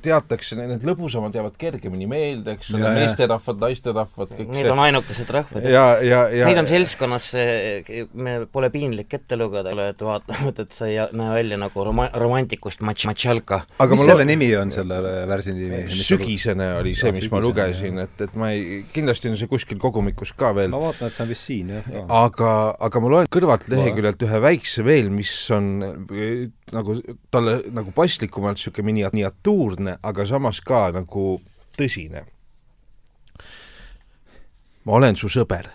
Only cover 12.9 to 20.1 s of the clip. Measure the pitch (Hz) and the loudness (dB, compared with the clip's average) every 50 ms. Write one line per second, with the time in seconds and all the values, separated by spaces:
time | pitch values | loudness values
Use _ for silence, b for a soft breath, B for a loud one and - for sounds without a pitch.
12.9 | 104 - - 104 107 - - 123 120 113 - - 98 95 - - - - 135 131 | -4 -4 -4 -4 -4 -2 0 0 0 0 0 -2 -4 -4 -4 -4 -2 2 4 6
13.9 | - 135 143 151 180 156 135 143 156 160 139 120 110 101 98 98 - 101 95 92 | 6 6 8 8 8 8 8 4 4 4 4 4 4 2 2 0 -2 -4 -4 -4
14.9 | 92 92 92 92 92 92 92 95 98 95 92 98 95 92 92 92 90 90 90 87 | -4 -4 -4 -4 -4 -4 -4 -2 -2 -2 -2 -4 -6 -4 -4 -4 -4 -6 -6 -4
15.9 | 92 95 - - 190 131 98 113 107 98 - 113 98 95 95 92 90 87 90 92 | -4 -2 0 2 2 2 2 0 -2 -2 0 0 0 0 0 -2 -2 -2 -2 -2
16.9 | 90 - - 107 95 95 101 110 107 98 110 120 107 104 98 92 90 90 101 95 | 0 2 2 2 0 0 -2 -2 0 2 2 2 2 2 0 0 0 -2 -4 -4
17.9 | 90 95 92 95 - - 104 95 - 107 113 107 107 104 98 85 98 98 101 - | -4 -4 -6 -8 -8 -8 -8 -6 -4 -4 -4 -2 -2 -4 -4 -6 -8 -10 -12 -8
18.9 | - 156 151 139 117 - - 117 110 101 113 - 135 127 - - 107 98 - 131 | -6 -2 0 0 0 0 0 -4 -4 -4 -4 -2 -2 -2 -2 -4 -6 -2 -2 -2
19.9 | 107 110 101 101 | 0 0 -2 -2